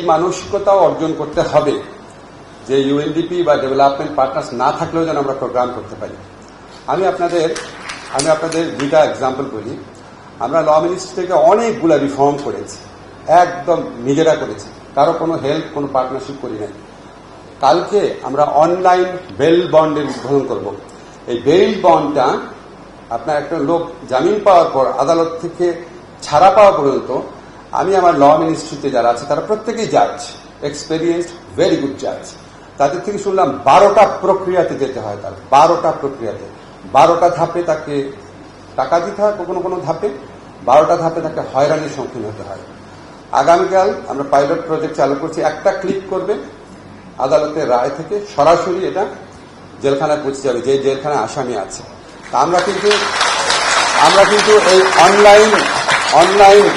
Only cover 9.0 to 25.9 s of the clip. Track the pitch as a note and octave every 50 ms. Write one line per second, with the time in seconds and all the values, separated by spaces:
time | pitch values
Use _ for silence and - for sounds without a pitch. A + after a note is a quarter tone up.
9 | D3 B2 - - C3 C3 C3 B2 C3+ - A2 A2 G2+ A#2 C#3+ - G2 - - -
10 | - - - - - - - - A2+ B2+ D3 E3 D3+ D3+ D3+ D#3 D#3+ E3+ F#3 F3+
11 | - - - - F3+ - F#3 D3+ D3+ E3 G3 A3+ A#3 A3+ G#3 - D3+ E3 D#3 C#3
12 | C#3 C#3 - - C#3 C#3+ D3 C#3+ - B2 - G#2 - - - - - - - -
13 | - - - - - - D#3 F3 F3 F3 - - - F3 E3+ D3+ C3+ - - A#2+
14 | A#2+ C3 C#3 D3 D#3+ D#3+ D3+ C3+ - - - - - - - - - - - C#3
15 | C#3+ D#3+ E3 - E3 E3 E3 C#3+ - C#3 D3+ D#3+ D#3 - - D3 C#3+ C3+ - C3
16 | B2+ C3 C#3 C3 - C#3 C3+ - - A#2+ A2 G#2 G#2 G2+ - - - - - -
17 | - - - - - - - - - - - - C#3 C3+ D#3 F3 F3+ - G#3 G3+
18 | F3 C3 - - - B2+ C3+ C#3+ D3 - - C#3 D#3 E3+ F3 F#3 F#3 F3+ F3+ F3+
19 | F3+ F3+ - - - - - - C#3 D#3+ E3+ F3 E3 C#3+ C#3 D#3 D#3 D#3 D3+ D3
20 | C#3+ C3 C3 - - B2 C#3+ C#3 B2+ - A#2 G2+ F#2+ G2+ - - - - - -
21 | - - - - - - A#2+ - - C3+ D#3+ F#3 G#3 A3 G#3+ F#3+ - F3+ E3 D#3
22 | D#3 C#3 D3 C#3+ B2+ C#3 F3+ A3 - - - - - - - - - - - -
23 | - - A#2 A#2 - D#3 D3+ D3 C#3+ - E3+ D#3 C#3 D3 E3+ E3 E3 - - -
24 | - A#2+ B2+ B2+ E3 F#3 G#3 G#3 - G#3 F#3 E3+ D#3+ D#3+ - C3+ C3 B2 - -
25 | C#3 C#3+ E3 E3 E3 E3 E3 - - E3 - - F3 F3 E3 - - -